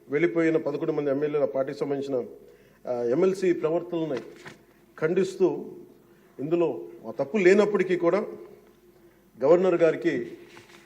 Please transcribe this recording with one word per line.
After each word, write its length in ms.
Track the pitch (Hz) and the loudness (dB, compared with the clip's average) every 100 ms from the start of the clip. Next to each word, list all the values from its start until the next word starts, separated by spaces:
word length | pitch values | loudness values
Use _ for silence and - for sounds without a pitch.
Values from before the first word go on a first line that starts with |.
| - | -4
వెళ్ళిపోయిన 480 | 143 170 165 165 156 | 0 0 2 2 2
పదకొండు 360 | 147 143 160 | 0 -4 -6
మంది 180 | 151 143 | -4 -2
ఎమ్మెల్యేల 340 | 135 147 147 | 0 0 0
పార్టీకి 340 | 131 135 135 139 | 0 -2 -4 -4
సంబంధించిన, 460 | 143 139 135 127 117 - - - _ _ - | -4 -4 -4 -4 -4 -10 -20 -20 _ _ -6
ఆ, 40 | |
ఎంఎల్సీ 600 | 123 120 143 185 185 185 | -4 0 2 2 2 0
ప్రవర్తనల్ని 680 | 165 156 170 175 165 156 123 - - - - _ _ _ - | 0 0 -2 -4 -4 -4 -6 -8 -18 -20 -20 _ _ _ -4
ఖండిస్తూ, 640 | 156 180 185 - 175 143 - - - - _ _ _ - | -2 0 0 2 2 2 -8 -14 -20 -20 _ _ _ -10
ఇందులో 400 | 147 170 165 123 - - 113 | -2 0 0 -2 -10 -14 -10
ఆ 20 | |
తప్పు 260 | 110 135 214 | -6 -2 2
లేనప్పటికీ 600 | 175 208 202 202 185 175 | 6 6 4 2 0 0
కూడా 280 | 170 190 220 - - - - _ _ _ _ _ _ - | 2 0 -2 -10 -18 -20 -20 _ _ _ _ _ _ 0
గవర్నర్ 300 | 139 180 185 | 4 6 4
గారికి 580 | 170 160 147 170 131 - - - - - - | 4 4 2 0 -2 -4 -12 -20 -20 -20 -20